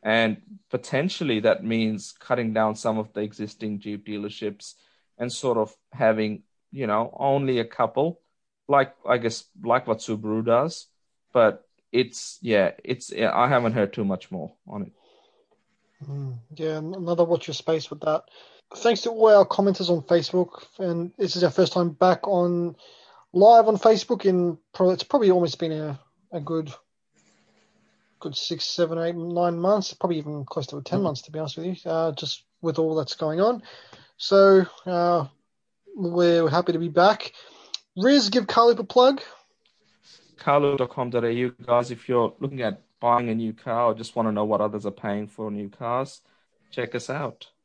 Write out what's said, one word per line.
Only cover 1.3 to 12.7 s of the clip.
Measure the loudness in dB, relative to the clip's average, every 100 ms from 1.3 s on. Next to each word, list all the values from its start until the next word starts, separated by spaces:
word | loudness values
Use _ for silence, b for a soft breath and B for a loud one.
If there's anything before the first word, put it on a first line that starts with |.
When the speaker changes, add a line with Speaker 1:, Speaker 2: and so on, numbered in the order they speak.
| 0
Speaker 1:
that | 2 0
means | -2 -2 -2 -4 -10
cutting | -20 -6 -4 -2
down | 0 -2 -2
some | -4 -4
of | -6
the | -6
existing | -8 -8 -12 -8 -8 -8
Jeep | -10 -12 -10
dealerships | -10 -10 -8 -10 -10 -20 -20 _ _ _ _
and | -10
sort | -6 -2 -2
of | -2 _ _
having, | -2 0 2 -2 -6 _ _ _
you | -8 -4
know, | -2 -4 -4
only | -2 0 0 -2
a | -4
couple, | -2 -2 0 -4 -4 _ _ _ _ 0
like, | 0 0 _ -2
I | -2
guess, | 0 -6 -16 -12
like | 0 0 0
what | -6
Subaru | -4 -6 -4 -4 2
does. | 2 0 -6 -18 _ _ _ _
But | 2 4 2 _ _ _
it's, | -2 -2 -6 -16 -12
yeah, | -2 2 2